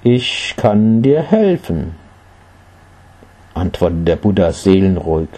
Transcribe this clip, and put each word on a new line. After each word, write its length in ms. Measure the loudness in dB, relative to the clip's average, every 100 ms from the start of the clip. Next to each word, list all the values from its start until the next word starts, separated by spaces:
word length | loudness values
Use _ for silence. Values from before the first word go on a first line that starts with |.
Ich 520 | 2 0 0 -8 -10
kann 460 | -2 0 2 2 2
dir 200 | 2 0
helfen, 720 | 2 2 2 0 -4 -6 -6 -12 -20 -20 _ -20 _ _ -20 -20 -20 -20 -20 -20 -20 -20 -16
antwortete 500 | -8 -6 -2 -4 -2
der 120 | -2
Buddha 380 | 0 0 0 0
seelenruhig 720 | 0 2 4 2 0 -2 -4 -4